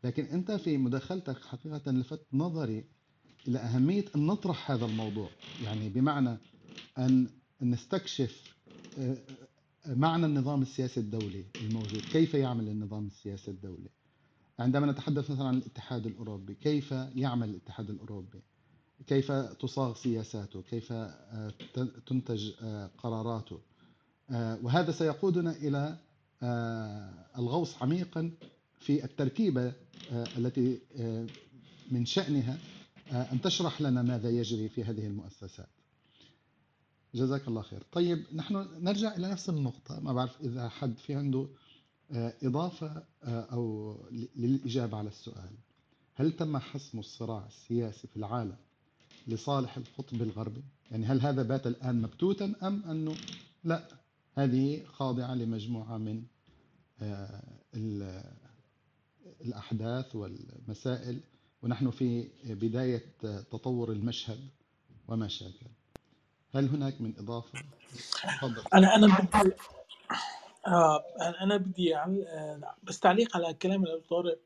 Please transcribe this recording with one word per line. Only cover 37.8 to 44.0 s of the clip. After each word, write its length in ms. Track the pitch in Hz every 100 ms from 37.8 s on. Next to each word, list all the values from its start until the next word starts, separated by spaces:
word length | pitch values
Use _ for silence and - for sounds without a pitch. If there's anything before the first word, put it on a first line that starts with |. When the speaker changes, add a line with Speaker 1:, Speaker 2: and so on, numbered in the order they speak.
| -
Speaker 1:
طيب، 320 | 175 175 170 -
نحن 200 | 160 - 196 196 160
نرجع 340 | 175 202 214 202
إلى 140 | 185
نفس 180 | 185 -
النقطة، 520 | 160 131 - - 110
ما 120 | 147
بعرف 280 | 127 127 -
إذا 280 | 139 123 120
حد 300 | - 135 113
في 160 | -
عنده، 340 | 143 143 131 135 - _ - _ _ _
آه، 220 | 127 117 -
إضافة، 640 | 131 135 175 175 156 156 - _
آه، 160 | 123 117 113
أو 400 | 120 117 107 107 104